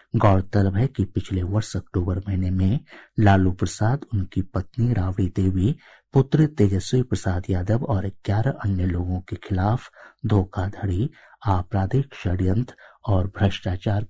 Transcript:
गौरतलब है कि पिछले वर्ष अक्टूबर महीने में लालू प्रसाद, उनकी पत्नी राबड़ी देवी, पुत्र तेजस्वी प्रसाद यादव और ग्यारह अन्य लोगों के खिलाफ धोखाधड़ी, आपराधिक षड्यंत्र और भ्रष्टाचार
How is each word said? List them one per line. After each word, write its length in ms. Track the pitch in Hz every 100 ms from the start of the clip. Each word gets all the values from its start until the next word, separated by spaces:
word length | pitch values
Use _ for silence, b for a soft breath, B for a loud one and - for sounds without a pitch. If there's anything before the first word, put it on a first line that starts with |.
| b -
गौरतलब 600 | 107 98 - 101 98 95
है 100 | 135
कि 180 | -
पिछले 380 | 95 - - 95
वर्ष 340 | 90 104 - 101
अक्टूबर 420 | - 95 92 92
महीने 320 | 101 92 92
में 300 | 95 95 135 B B B -
लालू 340 | 101 98 95
प्रसाद, 540 | 95 98 - 110 143 -
उनकी 280 | 104 92 -
पत्नी 500 | 98 92 - - 120
राबड़ी 340 | 104 95 92 95
देवी, 500 | - 95 92 104 170 B B B
पुत्र 320 | 135 131 147 151
तेजस्वी 560 | - 104 98 - 127
प्रसाद 480 | 127 101 95 90 -
यादव 340 | 90 90 117
और 220 | 131 98 95
ग्यारह 440 | - - 101 139
अन्य 360 | - 101 95 92
लोगों 340 | 87 90 92
के 160 | - -
खिलाफ 540 | - 92 101 120 - B B B 107
धोखाधड़ी, 840 | 101 90 98 95 - 98 90 143 B B B 101
आपराधिक 680 | 95 - 98 95 135 135
षड्यंत्र 600 | - 92 95 92 104 123 - B B -
और 200 | 95 98 -
भ्रष्टाचार 680 | 101 - 95 92 110 101